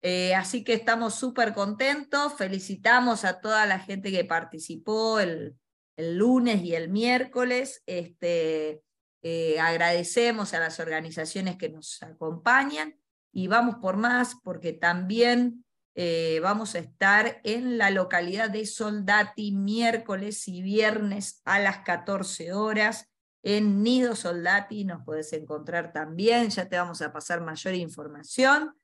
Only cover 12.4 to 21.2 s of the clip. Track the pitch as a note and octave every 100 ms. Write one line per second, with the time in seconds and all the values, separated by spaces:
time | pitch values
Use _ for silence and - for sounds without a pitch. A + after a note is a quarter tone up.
12.4 | A#3 B3+ C#4 D4 D#4 - _ _ _ -
13.4 | F#3 A3 A#3+ - F#3+ G3 A#3 B3 B3 -
14.4 | - E3 E3 D#3+ E3+ F3+ F#3 A3+ A#3+ A#3+
15.4 | B3 A#3 _ _ _ - F3 E3 E3 D#3+
16.4 | F3 G#3 G#3+ F3 E3 _ G3 G3+ A3 -
17.4 | G#3+ A3+ B3+ A#3+ G3+ G3 F#3 F#3 F3 F#3+
18.4 | A3 G#3 G#3+ - G#3+ G#3 G3 G#3 G#3 -
19.4 | G#3 G3 G3 A3+ A#3 A3+ A3+ F#3+ G3+ G#3+
20.4 | - F3+ F#3+ G#3+ G#3+ G#3+ G#3 G3+